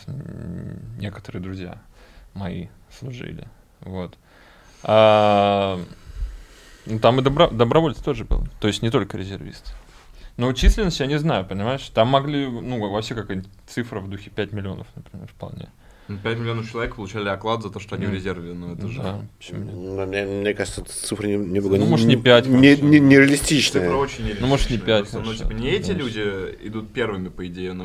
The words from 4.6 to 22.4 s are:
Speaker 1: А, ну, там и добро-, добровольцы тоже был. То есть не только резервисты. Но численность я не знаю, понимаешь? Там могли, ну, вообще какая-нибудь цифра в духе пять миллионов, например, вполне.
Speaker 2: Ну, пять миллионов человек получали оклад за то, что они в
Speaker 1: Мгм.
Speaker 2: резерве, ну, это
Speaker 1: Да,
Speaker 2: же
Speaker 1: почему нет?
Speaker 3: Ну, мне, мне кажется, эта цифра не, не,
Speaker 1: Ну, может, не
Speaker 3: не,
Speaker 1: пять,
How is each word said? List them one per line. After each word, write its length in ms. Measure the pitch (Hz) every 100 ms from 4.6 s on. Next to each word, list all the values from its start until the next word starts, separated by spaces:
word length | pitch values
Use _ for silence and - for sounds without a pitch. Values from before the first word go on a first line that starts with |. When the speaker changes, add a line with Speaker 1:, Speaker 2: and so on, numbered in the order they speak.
| - -
Speaker 1:
А, 960 | - 110 110 107 104 101 101 101 98 92 85 - - - - - - - - - -
ну, 140 | 110
там 200 | 117 131
и 40 |
добро-, 260 | 131 139 170
добровольцы 540 | 113 120 151 165 -
тоже 220 | - 117 101
был. 180 | - - -
То 80 | 107
есть 140 | 101
не 80 | 117
только 280 | 120 98 101
резервисты. 540 | 95 98 - - - - - - - - - -
Но 140 | 123
численность 460 | 123 - - 196 -
я 60 | 135
не 120 | 147
знаю, 260 | 156 113 92
понимаешь? 440 | 98 107 135 -
Там 140 | 117 117
могли, 360 | 139 139 143 135
ну, 320 | 117 98 123 104
вообще 240 | 104 110 117
какая-нибудь 340 | 95 95 92 - -
цифра 320 | - 117 110
в 100 | 95
духе 200 | 98 -
пять 220 | - 98
миллионов, 340 | 104 98 - - -
например, 320 | - - -
вполне. 420 | - - - - - - - -
Speaker 2:
Ну, 100 | 101
пять 220 | 110 117
миллионов 280 | 117 117 113
человек 240 | 117 120 120
получали 340 | 98 107 101
оклад 320 | 95 110 117
за 80 | 101
то, 100 | 98
что 160 | 92 95
они 100 | 101
в 20 |
Speaker 1:
Мгм. 80 | 98
Speaker 2:
резерве, 380 | 92 87 85
ну, 200 | 87 87
это 80 | 85
Speaker 1:
Да, 60 | 101
Speaker 2:
же 400 | 123 92 104 107 -
Speaker 1:
почему 260 | - 87
нет? 100 | 104 92
Speaker 3:
Ну, 300 | 92 98 95
мне, 180 | 98 98
мне 280 | 101 104 101
кажется, 260 | 98 -
эта 100 | -
цифра 360 | - - 101 104
не, 80 | 101
не, 240 | 95 95
Speaker 1:
Ну, 260 | 98 98 107
может, 220 | 113 113
не 80 | 127
Speaker 3:
не, 60 |
Speaker 1:
пять, 260 | 123 120